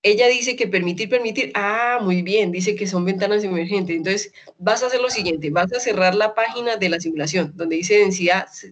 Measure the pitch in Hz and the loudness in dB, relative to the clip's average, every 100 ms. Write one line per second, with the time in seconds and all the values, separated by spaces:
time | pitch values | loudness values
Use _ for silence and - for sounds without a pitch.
0 | 208 214 247 247 247 240 208 185 175 175 | 4 6 4 4 -2 -2 0 0 0 -4
1 | 208 247 226 220 262 208 202 220 240 247 | 0 0 0 -2 -4 -2 -2 0 0 0
2 | 196 180 175 214 190 180 185 208 196 180 | 0 0 2 0 2 0 -2 -2 -2 -2
3 | 175 190 202 208 202 180 175 202 180 165 | -2 -2 0 0 0 -4 -2 -2 -2 -2
4 | 160 202 - - - _ 180 233 247 262 | -2 -4 -6 -16 -20 _ 0 0 0 0
5 | 254 220 175 160 151 170 180 247 247 196 | -2 -2 -2 -2 -2 0 0 -2 -2 2
6 | 185 202 214 214 226 233 240 214 185 165 | 2 4 2 0 -2 -2 -4 0 0 0
7 | 165 156 156 185 147 - 165 160 185 208 | -2 -4 -2 -2 -2 -4 -4 -2 4 4
8 | 196 190 175 185 - - 190 | 4 2 2 2 -2 -16 -20